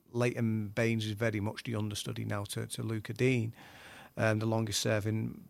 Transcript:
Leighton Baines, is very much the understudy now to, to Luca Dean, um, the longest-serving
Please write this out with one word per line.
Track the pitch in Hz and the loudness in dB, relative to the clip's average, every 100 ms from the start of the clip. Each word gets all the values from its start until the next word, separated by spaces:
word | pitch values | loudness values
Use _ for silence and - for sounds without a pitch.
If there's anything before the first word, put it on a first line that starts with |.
| - | -6
Leighton | 120 123 120 113 110 104 107 | 0 2 2 2 2 0 2
Baines, | 113 113 107 | 2 2 0
is | |
very | 104 117 104 | 0 0 0
much | 104 - | -2 -4
the | - 110 | -4 -2
understudy | 104 104 - 110 110 | -2 -4 -4 -4 -4
now | 104 101 | -4 -4
to, | 113 110 | -6 -6
to | - | -4
Luca | 113 113 - | -4 -4 -4
Dean, | 110 127 123 113 - - - - - - - | 2 4 4 0 -4 -16 -18 -18 -18 -10 2
um, | 110 107 | 4 4
the | 110 | 2
longest-serving | 113 107 104 117 110 107 110 117 - | 2 2 0 2 2 2 0 -2 -6